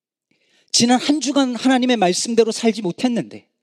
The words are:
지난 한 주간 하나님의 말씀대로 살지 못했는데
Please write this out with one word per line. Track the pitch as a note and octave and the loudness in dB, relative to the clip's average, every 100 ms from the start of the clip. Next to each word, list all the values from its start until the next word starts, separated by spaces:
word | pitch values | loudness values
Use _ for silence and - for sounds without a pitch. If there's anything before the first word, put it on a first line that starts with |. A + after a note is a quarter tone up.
| _ _ _ _ _ _ _ | _ _ _ _ _ _ _
지난 | - A#3+ B3 | 0 2 2
한 | - D4 | 2 -2
주간 | B3 C#4 C4 | 0 -2 -2
하나님의 | A#3+ C4 C4 B3+ A#3 | 0 0 2 2 2
말씀대로 | F3+ F3+ - A3+ A3+ | 2 0 -2 2 2
살지 | G#3+ A#3 G#3+ | 2 -2 -2
못했는데 | G3 E3+ B3+ A#3 A2+ G#2+ _ _ | -6 -4 -2 -2 -6 -14 _ _